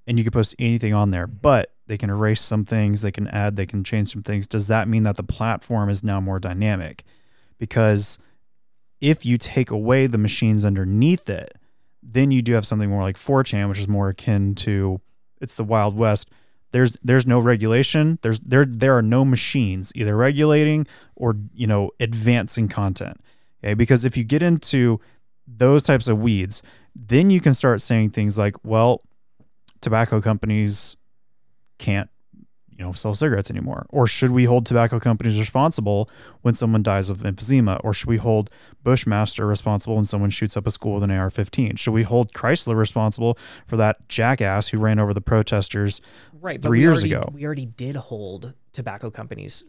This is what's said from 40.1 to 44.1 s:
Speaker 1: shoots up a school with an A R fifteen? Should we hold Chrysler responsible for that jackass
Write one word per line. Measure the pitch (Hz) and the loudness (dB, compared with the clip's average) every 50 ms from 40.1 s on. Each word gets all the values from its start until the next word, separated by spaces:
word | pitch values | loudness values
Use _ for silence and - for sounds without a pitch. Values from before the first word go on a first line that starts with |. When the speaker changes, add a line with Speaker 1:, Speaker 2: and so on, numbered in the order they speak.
| - 101 101 101 | 0 0 0 -2
Speaker 1:
shoots | 98 - 113 104 - | -2 -2 -4 -4 -4
up | - 104 | -4 -4
a | 117 | -4
school | - - - 107 101 | -6 -4 -4 -4 -2
with | 101 101 | -2 0
an | 101 | 0
A | 98 95 | 0 0
R | 95 95 | -2 -2
fifteen? | - - 101 - - - 127 110 110 | -2 -4 -6 -4 -2 -2 -2 -2 -4
Should | - - 117 | -4 -4 0
we | 110 113 117 | 0 0 0
hold | 92 120 120 120 110 - | 2 2 0 0 0 -4
Chrysler | - - 117 160 - - 120 113 110 | -4 -2 0 0 0 0 -2 0 0
responsible | 107 - - 117 110 107 - - 113 117 117 - - - - - - - | 0 0 0 0 0 0 -2 0 -2 -2 -2 -2 -8 -16 -20 -20 -10 -6
for | 117 | -2
that | 110 107 107 - - - | 0 2 2 0 -2 -8
jackass | - | -8